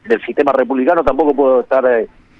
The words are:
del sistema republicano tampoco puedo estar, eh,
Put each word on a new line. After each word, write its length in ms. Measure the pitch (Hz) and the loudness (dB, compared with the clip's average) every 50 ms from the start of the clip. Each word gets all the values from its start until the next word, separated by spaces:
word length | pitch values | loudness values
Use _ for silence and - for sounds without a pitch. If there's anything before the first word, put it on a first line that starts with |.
| - 214 | -6 -4
del 140 | 226 208 - | -4 -4 -4
sistema 280 | - - 156 143 143 | -4 -4 -2 0 0
republicano 500 | 127 131 127 117 135 127 127 160 175 165 | 0 0 -2 -2 -2 -2 0 0 0 0
tampoco 320 | 135 143 131 143 160 147 139 | 0 0 0 0 0 0 0
puedo 260 | 139 139 131 131 123 | 0 2 2 2 0
estar, 240 | 117 - 135 131 127 | 0 0 0 0 2
eh, 200 | 127 123 113 104 - _ _ _ _ _ | 2 0 0 -2 -4 _ _ _ _ _